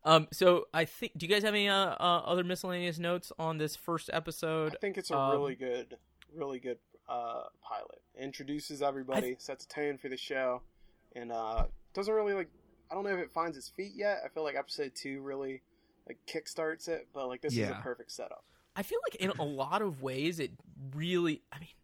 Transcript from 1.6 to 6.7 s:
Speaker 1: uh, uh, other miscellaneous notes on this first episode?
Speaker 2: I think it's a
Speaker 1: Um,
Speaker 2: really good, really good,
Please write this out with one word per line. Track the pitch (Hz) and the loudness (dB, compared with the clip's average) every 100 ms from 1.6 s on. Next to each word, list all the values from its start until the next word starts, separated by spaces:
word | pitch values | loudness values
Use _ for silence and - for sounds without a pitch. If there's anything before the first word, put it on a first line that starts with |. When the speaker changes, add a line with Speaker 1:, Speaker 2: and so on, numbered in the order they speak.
| 202 | 4
Speaker 1:
uh, | 196 | 6
uh, | 190 - 175 170 - | 4 4 6 4 4
other | 180 | 2
miscellaneous | 180 180 185 180 175 165 | 2 -2 -2 -2 -2 -2
notes | 170 180 - - | 0 -2 -4 -4
on | 160 160 | -2 0
this | 151 - | -2 -2
first | - 165 - | -2 -2 0
episode? | 160 160 156 165 160 156 | -4 -4 -4 -2 0 0
Speaker 2:
I | 151 | -2
think | 202 196 | -4 -4
it's | 180 | -2
a | 143 | 2
Speaker 1:
Um, | 135 | 4
Speaker 2:
really | 143 143 123 | 4 2 -2
good, | 131 123 120 120 _ _ - 151 | -2 -2 -4 -14 _ _ -18 -8
really | 143 131 | -6 -4
good, | 127 | -6